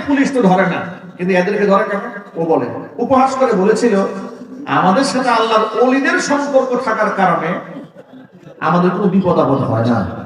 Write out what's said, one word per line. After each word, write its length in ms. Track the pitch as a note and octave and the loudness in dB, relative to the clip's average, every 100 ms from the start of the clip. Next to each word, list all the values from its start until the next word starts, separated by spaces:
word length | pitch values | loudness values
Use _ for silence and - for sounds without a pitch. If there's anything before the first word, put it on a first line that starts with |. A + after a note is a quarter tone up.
| - | -2
পুলিশ 260 | C#4 C4 | 0 2
তো 80 | B3+ | 2
ধরে 240 | G3 F#3+ F3+ | 4 4 2
না, 160 | D3 - - - - | -2 -6 -12 -16 -6
কিন্তু 180 | F3+ F3+ | 0 2
এদেরকে 300 | F3+ G3+ G3+ | 2 0 2
ধরে 180 | G3 | 2
কেন?" 160 | G3 G3+ - - - - | 0 -4 -6 -12 -10 -4
ও 100 | E3 | 0
বলে, 200 | C#3+ A#2+ - - - | 0 -2 -6 -12 -6
উপহাস 380 | A#3+ C4 C4 C4+ | 0 2 2 2
করে 180 | B3 | 0
বলেছিল, 520 | F#3+ G3 A3 A#3+ G3 G3 - - - - - - | 2 2 2 2 2 -2 -6 -12 -14 -16 -14 -4
"আমাদের 360 | C#3+ F3+ G3 | 0 2 2
সাথে 260 | C4+ B3+ B3+ | 2 0 0
আল্লাহর 360 | A#3 A3+ A3 G#3 A3 | 0 2 0 0 2
ওলিদের 380 | B3+ C4+ D#4+ - | 2 2 0 0
সম্পর্ক 640 | - C#4+ C#4 C4 A#3+ A#3+ - | 0 -2 0 0 2 -2 -2
থাকার 240 | G#3+ G3+ F#3+ | -2 -2 0
কারণে 300 | F#3 D#3 D#3+ - - - - - - - - - - - | 0 0 -2 -6 -10 -16 -18 -20 -20 -20 -20 -20 -20 -6
আমাদের 320 | D3+ F3 F3+ | 0 2 2
কোনো 120 | G3 | 2
বিপদ 360 | F#3+ F#3+ F3+ E3 | 2 2 2 2
আপদ 220 | C3+ C3+ | 2 0
হয় 240 | - A2+ A#2 | 0 0 0
না 220 | A#2 F2 - | 0 -2 -8